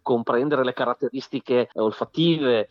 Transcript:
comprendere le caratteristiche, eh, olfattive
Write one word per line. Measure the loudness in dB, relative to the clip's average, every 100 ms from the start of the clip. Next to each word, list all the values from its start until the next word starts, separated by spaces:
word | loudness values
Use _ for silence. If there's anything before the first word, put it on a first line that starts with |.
comprendere | -2 0 0 0 0 0
le | 0
caratteristiche, | -2 -4 -2 -4 -6 -8 -8 0 0 0
eh, | 0
olfattive | -2 -2 -6 0 2 2 2 0 -2